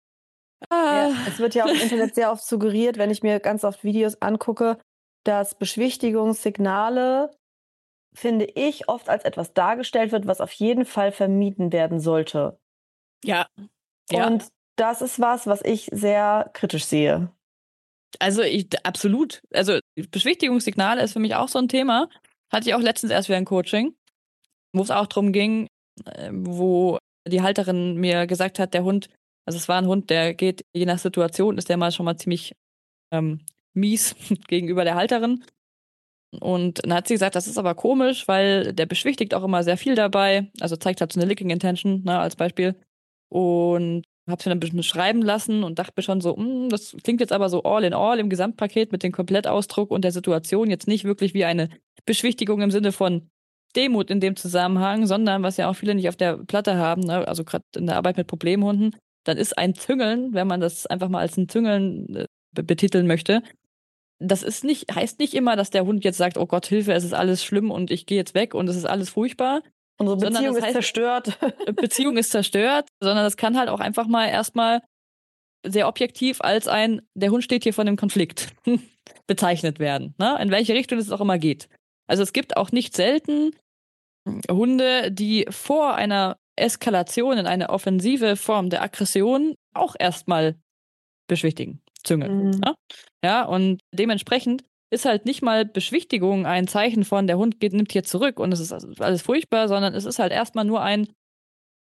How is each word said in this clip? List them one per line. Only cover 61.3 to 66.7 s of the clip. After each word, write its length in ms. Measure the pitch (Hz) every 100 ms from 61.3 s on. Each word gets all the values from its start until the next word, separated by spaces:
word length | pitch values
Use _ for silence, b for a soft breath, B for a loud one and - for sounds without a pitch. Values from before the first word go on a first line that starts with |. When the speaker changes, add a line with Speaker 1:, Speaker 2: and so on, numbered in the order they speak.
| -
Speaker 1:
ein 120 | 180
Züngeln, 640 | 226 226 202 196 82 - -
äh, 100 | - - _
be-, 80 | -
betiteln 420 | 165 165 196 185 175
möchte, 340 | 165 165 220 226 - _ _ _ _ _ _
das 200 | 185 196
ist 220 | - 220
nicht, 300 | 269 302 -
heißt 240 | - 233 -
nicht 160 | 294
immer, 220 | - 247 214
dass 140 | 202
der 160 | 196 185
Hund 180 | 208
jetzt 140 | 190 180
sagt, 180 | 180 -
„Oh 100 | 175
Gott, 200 | 180
Hilfe, 260 | -